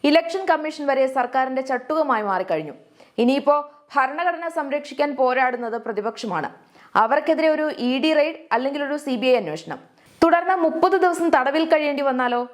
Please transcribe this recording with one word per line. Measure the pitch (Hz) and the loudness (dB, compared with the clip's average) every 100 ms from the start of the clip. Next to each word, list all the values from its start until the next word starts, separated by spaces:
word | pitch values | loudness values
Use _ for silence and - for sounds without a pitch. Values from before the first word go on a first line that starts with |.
| 285 | 4
ഇലക്ഷൻ | 311 330 381 381 | 4 2 -6 0
കമ്മീഷൻ | 311 302 302 285 | 0 -2 -4 -2
വരെ | 262 262 262 | 2 2 0
സർക്കാരിന്റെ | 247 262 262 262 262 | -2 0 -2 -2 -4
ചട്ടുകമായി | 254 - 311 294 233 208 | -6 -2 -2 0 0 0
മാറിക്കഴിഞ്ഞു. | 185 185 160 156 131 _ _ - - | -2 -2 -4 -4 -14 _ _ -14 0
ഇനിയിപ്പോ | 240 277 277 294 294 - _ | 2 2 2 0 -2 -18 _
ഭരണഘടന | 277 262 294 359 339 339 330 | -2 -2 0 -4 -4 -6 -6
സംരക്ഷിക്കാൻ | 285 294 285 254 294 269 | -6 -6 -8 -4 -4 0
പോരാടുന്നത് | 254 254 254 247 233 226 226 | 0 2 0 -2 -6 -6 -6
പ്രതിപക്ഷമാണ്. | 214 208 208 220 175 151 - _ _ - - | -4 -6 -6 -6 -4 -6 -10 _ _ -2 0
അവർക്കെതിരെ | 220 285 302 311 320 311 | 2 2 2 2 2 2
ഒരു | 311 - 240 | -2 -2 -2
ഇ | 269 | 0
ഡി | 320 302 | 2 2
റെയ്ഡ് | 302 320 - 233 | 2 -2 -2 -2
അല്ലെങ്കിൽ | 262 285 285 | -2 -4 -4
ഒരു | 294 294 | -4 -4
സി | 247 | -2
ബി | 254 | 2
ഐ | 247 | 2
അന്വേഷണം. | 180 156 - 135 - _ _ _ | 0 -8 -10 -14 -14 _ _ _
തുടർന്ന് | 330 339 359 370 330 | 4 4 2 0 0
മുപ്പത് | 330 359 370 | 2 2 4
ദിവസം | 359 339 339 294 | 2 2 2 2
തടവിൽ | 254 294 320 | 2 0 2
കഴിയേണ്ടി | 320 294 277 277 | 2 2 0 0
വന്നാലോ? | 254 247 240 247 | 0 0 -2 -4